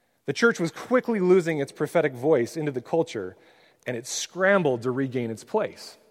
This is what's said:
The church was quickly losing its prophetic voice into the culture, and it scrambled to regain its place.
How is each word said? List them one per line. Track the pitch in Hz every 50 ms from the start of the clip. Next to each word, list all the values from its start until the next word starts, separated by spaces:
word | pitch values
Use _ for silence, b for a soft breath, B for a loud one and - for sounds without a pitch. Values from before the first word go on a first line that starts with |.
| _ _ _ _ _
The | 143 135
church | - 233 233 - -
was | 170 156
quickly | - - - - 247 254 - 240 226 196
losing | 180 180 185 190 156 170 160
its | 143 139 -
prophetic | - - 151 - - 170 151 151 131
voice | 120 131 156 160 123 117 107 -
into | 165 156 147
the | 127 123
culture, | - - 175 165 156 - - 110 92 92 - b b b b b b b b b b
and | 123 123
it | 113 120
scrambled | - - - - - - 180 190 196 202 190 165 139 123 117 113
to | 131
regain | 123 135 139 131 117 127 120 113
its | 110 107 -
place. | - - 220 165 98 - - - - - _ _ _